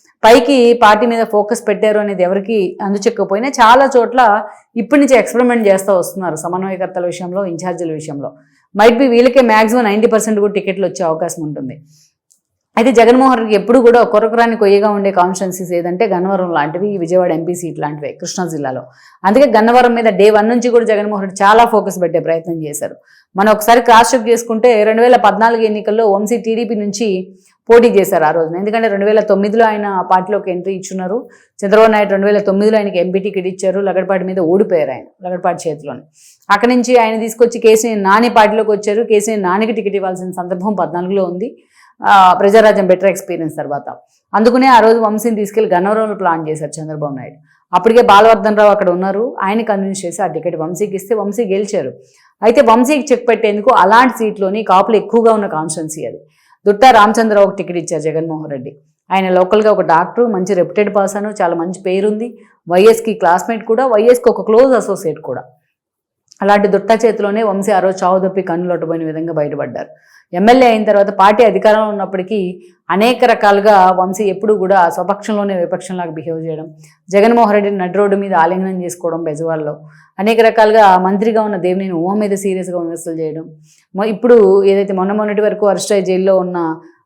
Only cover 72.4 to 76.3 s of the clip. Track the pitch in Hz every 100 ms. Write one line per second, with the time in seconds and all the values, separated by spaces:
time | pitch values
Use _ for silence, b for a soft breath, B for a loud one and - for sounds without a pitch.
72.4 | 180 180 B B - 185 233 240 240 220
73.4 | 208 202 208 202 185 185 190 185 202 185
74.4 | 214 208 185 196 170 180 180 202 214 208
75.4 | 202 185 170 180 - 185 170 156 160